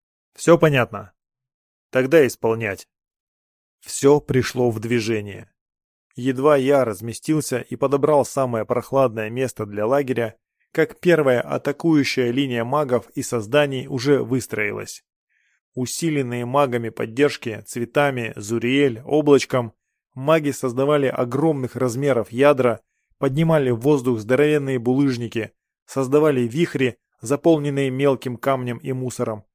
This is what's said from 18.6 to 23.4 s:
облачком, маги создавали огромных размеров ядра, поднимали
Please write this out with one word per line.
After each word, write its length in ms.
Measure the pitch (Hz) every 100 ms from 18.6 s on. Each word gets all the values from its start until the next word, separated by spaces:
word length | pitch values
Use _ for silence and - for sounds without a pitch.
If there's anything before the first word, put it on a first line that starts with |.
| 120 135 143 113
облачком, 680 | 135 147 147 139 - 131 117 _ _ _ _
маги 380 | 131 135 160 147
создавали 560 | 127 131 120 139 151 135
огромных 720 | - 123 127 160 143 123 131
размеров 560 | 127 117 143 120 104
ядра, 480 | 117 139 135 123 110 _ _ _ -
поднимали 520 | 139 135